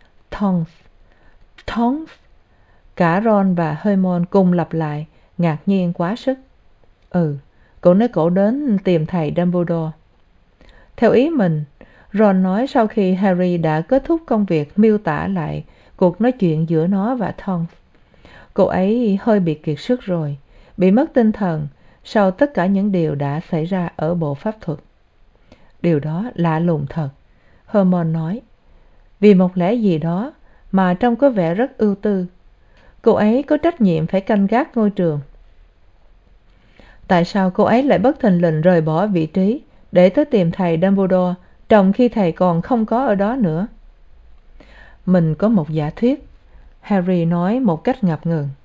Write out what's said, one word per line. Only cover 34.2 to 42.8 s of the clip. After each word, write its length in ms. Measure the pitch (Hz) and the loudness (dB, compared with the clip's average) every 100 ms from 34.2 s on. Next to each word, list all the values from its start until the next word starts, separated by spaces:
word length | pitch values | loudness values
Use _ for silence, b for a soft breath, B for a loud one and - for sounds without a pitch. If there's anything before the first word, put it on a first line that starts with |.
canh 260 | 202 208 196 | 0 0 2
gác 300 | 233 320 233 | 0 -2 -2
ngôi 120 | 208 | -2
trường." 300 | 202 170 147 139 - - - - _ _ _ _ _ _ _ _ b b b b b - | 0 -2 -2 -8 -18 -20 -20 -20 _ _ _ _ _ _ _ _ b b b b b 0
"Tại 180 | 180 175 | 0 2
sao 260 | 202 190 | 0 0
cô 120 | 185 | 2
ấy 200 | 196 233 | 2 2
lại 160 | 277 180 | 2 2
bất 200 | 240 - | 2 0
thình 220 | 214 175 | 2 2
lình 200 | 170 156 | 2 2
rời 200 | 175 170 | 2 2
bỏ 260 | 156 160 214 | 2 0 0
vị 180 | 180 160 | -2 -2
trí 360 | 190 190 277 b b _ | -2 -2 -2 b b _
để 180 | 180 185 | 4 4
tới 160 | 294 294 | 4 0
tìm 260 | 220 170 | 2 0
thầy 280 | - 175 165 | 0 -2 0
Dumbledore, 520 | 190 196 185 185 180 180 b b - | 2 2 2 0 0 -4 b b 2
trong 240 | 214 190 | 4 4
khi 160 | 196 247 | 2 0
thầy 220 | 220 175 | 2 -2
còn 300 | 165 180 170 | 0 0 0
không 240 | - 240 | 0 -2